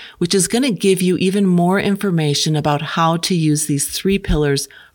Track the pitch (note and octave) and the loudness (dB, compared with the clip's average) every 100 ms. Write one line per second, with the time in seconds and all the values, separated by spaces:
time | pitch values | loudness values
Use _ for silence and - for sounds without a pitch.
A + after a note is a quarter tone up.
0 | - - F3 G3 E3+ A#3 C#4 E3+ G3 F#3 | -14 -6 -2 0 0 0 0 0 2 2
1 | F#3 F3+ F#3 G3+ F#3+ F3 F3 G3 G3+ G3 | 2 0 0 2 2 2 2 2 0 -2
2 | G3+ E3 D3+ C#3+ D#3+ D3+ D3+ D3 D3+ - | 0 0 0 0 0 0 0 -2 -2 0
3 | E3 E3 - F3 D#3 D3 - C#3 - - | 0 0 0 0 2 0 0 -2 -4 -4
4 | F#3+ G3 - D#3 D3 C#3 - - - | -2 0 0 0 2 0 -4 -14 -18